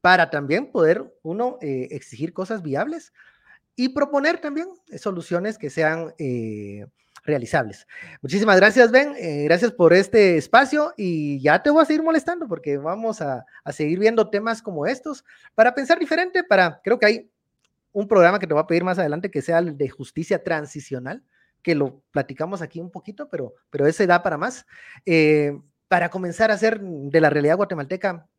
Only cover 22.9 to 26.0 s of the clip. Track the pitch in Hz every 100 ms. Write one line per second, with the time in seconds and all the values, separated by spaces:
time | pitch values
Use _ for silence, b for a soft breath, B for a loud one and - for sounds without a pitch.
22.9 | 185 - 202 294 165 123 _ _ 139 143
23.9 | 170 190 175 175 151 208 254 _ B B
24.9 | B - 165 151 151 147 143 _ _ _
25.9 | 180